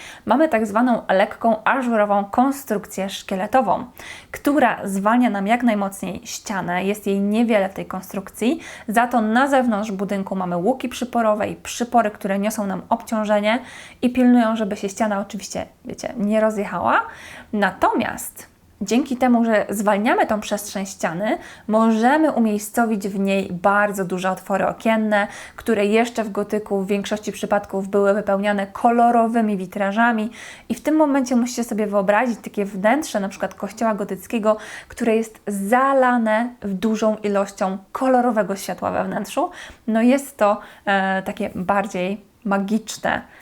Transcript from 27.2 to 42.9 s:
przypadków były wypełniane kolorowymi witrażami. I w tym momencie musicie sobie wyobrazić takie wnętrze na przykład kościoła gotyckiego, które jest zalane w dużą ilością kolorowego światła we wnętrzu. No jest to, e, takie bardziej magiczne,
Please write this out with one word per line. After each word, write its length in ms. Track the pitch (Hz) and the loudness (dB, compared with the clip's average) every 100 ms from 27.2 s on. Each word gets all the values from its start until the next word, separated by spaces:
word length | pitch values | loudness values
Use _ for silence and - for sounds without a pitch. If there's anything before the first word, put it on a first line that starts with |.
| 208 | -6
przypadków 560 | 202 202 202 202 196 196 | -8 -2 -2 -2 -6 -2
były 260 | 202 202 | 2 4
wypełniane 520 | 202 202 196 208 202 196 | 2 0 0 0 0 -4
kolorowymi 880 | - 240 233 240 240 226 233 214 202 | 0 2 4 4 4 2 2 0 -2
witrażami. 760 | 185 226 196 202 233 220 214 - - - - | -4 -4 -2 2 2 2 -4 -8 -18 -14 -8
I 60 | |
w 80 | 226 | -4
tym 140 | - 311 | 0 2
momencie 400 | 302 277 262 247 | 4 2 2 2
musicie 280 | 240 - | 0 -2
sobie 220 | 226 208 208 | -4 -2 0
wyobrazić 520 | 202 190 208 240 208 | 0 2 2 2 -2
takie 260 | - - | -6 -6
wnętrze 560 | 202 202 214 277 311 208 | -4 0 2 2 0 -4
na 80 | 196 | -4
przykład 260 | - 190 | -4 -8
kościoła 400 | - 196 - 226 | -6 -10 -4 -2
gotyckiego, 600 | 208 196 190 - 240 208 214 - - - | -2 -4 -8 -6 0 2 0 -2 -16 -16
które 280 | - 240 220 | -4 0 2
jest 240 | 220 - - | 0 -8 -6
zalane 1080 | 202 196 247 269 269 254 247 220 214 240 - | -4 0 2 4 4 4 4 2 2 0 -6
w 120 | 208 | -6
dużą 420 | 185 220 214 220 214 | -2 0 2 0 0
ilością 640 | 208 202 240 - 190 196 - | 0 0 -2 -2 -4 -4 -8
kolorowego 640 | - 262 254 240 214 190 190 | -2 2 4 4 0 -2 -4
światła 340 | - 180 190 | -6 -6 -2
we 140 | 180 | -2
wnętrzu. 460 | 190 190 202 - 330 - - - - | -2 -4 -4 -2 -4 -4 -18 -10 -2
No 160 | 220 | 4
jest 340 | 240 269 277 - | 4 4 0 2
to, 240 | 208 208 - - - | 2 2 -4 -8 0
e, 360 | 196 190 190 | 0 2 -2
takie 280 | 190 196 196 | -4 -6 -6
bardziej 760 | - 180 202 202 185 180 202 - _ | -4 0 0 0 -2 -4 -4 -10 _
magiczne, 800 | 202 196 196 214 - | -2 -2 0 -2 -2